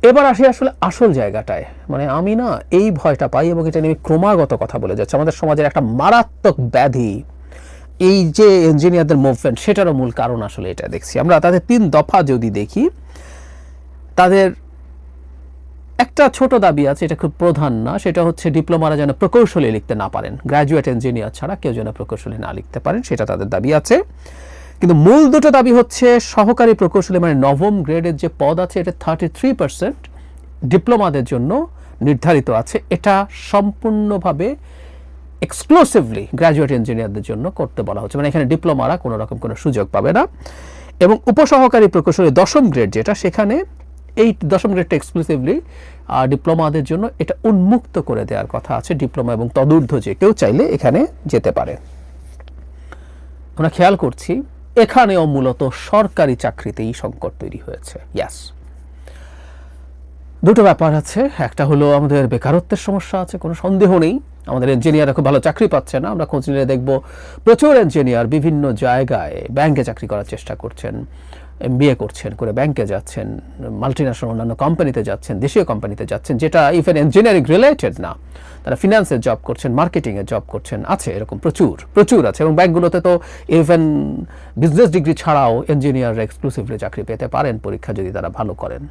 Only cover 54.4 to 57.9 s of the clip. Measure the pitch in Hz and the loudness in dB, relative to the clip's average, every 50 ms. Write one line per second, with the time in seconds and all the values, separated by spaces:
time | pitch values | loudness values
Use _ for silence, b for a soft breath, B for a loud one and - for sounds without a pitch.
54.4 | 294 - - - - - - - 226 214 - 262 247 208 196 180 160 151 143 139 | -6 -10 -16 -20 -20 -4 2 2 2 4 4 2 4 4 4 0 0 0 0 0
55.4 | 131 131 123 - 147 131 120 - - - - - - 196 - - 165 143 127 120 | 0 -2 -2 -2 -4 -4 -4 -8 -10 -2 0 0 0 0 0 0 0 0 0 -2
56.4 | - 127 - - - 117 104 - 110 110 117 - - 104 - - - - - - | -4 -6 -8 -6 -12 -12 -8 -6 -8 -8 -8 -8 -10 -12 -10 -8 -12 -12 -12 -10
57.4 | - - - 60 - - - - - - | -14 -14 -14 -14 -16 -14 -16 -16 -16 -18